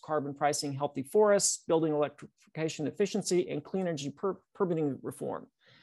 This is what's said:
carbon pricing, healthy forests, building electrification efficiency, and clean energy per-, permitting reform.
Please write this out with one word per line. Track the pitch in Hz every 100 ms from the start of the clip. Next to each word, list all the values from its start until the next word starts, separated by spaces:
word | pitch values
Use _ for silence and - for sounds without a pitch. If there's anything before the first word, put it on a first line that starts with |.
carbon | - 151 143
pricing, | 139 147 147 147
healthy | 135 143 -
forests, | 131 208 214 202 - - -
building | 165 160
electrification | 147 143 - - _ _ - 160 - 143
efficiency, | - 196 208 - 175 -
and | 147
clean | - 190 180
energy | 156 143
per-, | - 196 180 _ -
permitting | 190 160 147 127
reform. | - - 131 78 - _ _ -